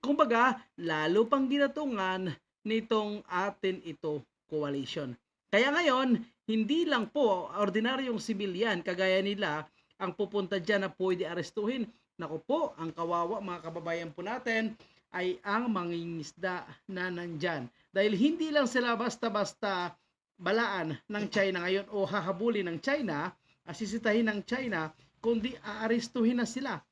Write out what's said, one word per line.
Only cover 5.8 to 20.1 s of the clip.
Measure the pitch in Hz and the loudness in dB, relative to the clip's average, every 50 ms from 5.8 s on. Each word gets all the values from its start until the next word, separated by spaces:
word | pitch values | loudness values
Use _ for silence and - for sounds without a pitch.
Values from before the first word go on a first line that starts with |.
| 349 311 254 254 262 254 240 220 - - _ _ _ - | 4 4 4 4 4 4 4 2 2 -6 _ _ _ -2
hindi | 220 220 220 202 285 330 349 330 | 0 0 2 2 2 2 2 2
lang | 285 240 220 - _ | 2 0 0 0 _
po | 294 285 220 196 180 165 - 151 | 2 4 4 4 2 0 -6 -2
ordinaryong | 190 208 196 180 214 220 240 262 262 269 254 233 | 0 0 2 2 2 2 2 0 0 -2 -2 -2
sibilyan | 208 - - 226 196 208 196 180 180 214 226 202 175 | -4 -2 -4 -4 -2 -2 -4 0 0 0 0 0 0
kagaya | 175 - 180 175 190 190 185 190 | -2 -4 -2 0 2 4 4 4
nila | 190 196 208 196 208 165 147 151 151 - _ _ _ _ _ _ | 2 2 -2 -2 -2 -2 -2 -2 -4 -8 _ _ _ _ _ _
ang | - 185 175 | -6 -6 -2
pupunta | - 208 196 - 202 196 175 202 | -4 -4 -2 0 -2 -2 0 -2
dyan | 196 170 175 214 202 190 190 | -4 0 2 2 2 2 -2
na | - | -4
pwede | _ 185 190 185 175 180 156 | _ 0 0 0 0 -2 -4
arestuhin. | 170 175 170 - _ 220 214 226 254 262 226 - - _ _ _ _ | -4 -6 -6 -6 _ -4 -4 -2 -2 -2 -4 -6 -8 _ _ _ _
Naku | _ 170 151 156 156 | _ -10 -8 -8 -10
po, | - _ 269 320 320 - - - | -2 _ 0 0 0 -2 -4 -6
ang | 160 165 156 | -8 -8 -4
kawawa, | - 170 165 175 170 170 170 214 214 208 | -4 -2 0 0 0 0 0 -2 -4 -4
mga | 190 175 175 | -6 -8 -8
kababayan | 156 165 165 170 165 170 165 170 170 165 147 | -8 -8 -8 -8 -4 -4 -4 -4 -4 -8 -10
po | - 175 | -8 -8
natin, | 196 233 254 254 240 226 220 220 220 220 _ - _ _ _ _ _ - | -6 -6 -6 -2 -2 0 0 0 -2 -6 _ -20 _ _ _ _ _ -6
ay | 180 180 185 180 - - | -4 -2 -2 -2 -4 -4
ang | 202 202 220 247 247 | -2 -2 0 0 0
mangingisda | 220 185 175 170 170 170 170 170 165 165 151 - - - 175 185 180 175 - - - - _ - | 0 -2 -2 -2 -4 -4 -4 -4 -6 -6 -8 -10 -12 -6 -6 -4 -4 -4 -8 -12 -18 -20 _ -10
na | 190 185 180 185 180 | -6 -4 -4 -4 -4
nandyan. | 175 175 175 165 156 143 175 165 147 123 120 _ _ _ _ _ | -6 -6 -8 -6 -2 -2 -2 -2 -2 -6 -8 _ _ _ _ _
Dahil | 190 202 214 208 | 2 4 4 4
hindi | 180 226 302 320 330 320 320 | 4 4 4 4 2 -2 2
lang | 294 294 277 233 | 2 2 2 4
sila | - 262 240 240 233 | 2 0 2 2 0
basta-basta | 208 240 247 233 - - 226 196 208 202 196 - _ - 202 196 180 175 185 - _ _ _ | 0 0 -2 -2 -2 -4 -2 0 0 -2 -2 -4 _ -4 -2 -2 -2 -2 -4 -6 _ _ _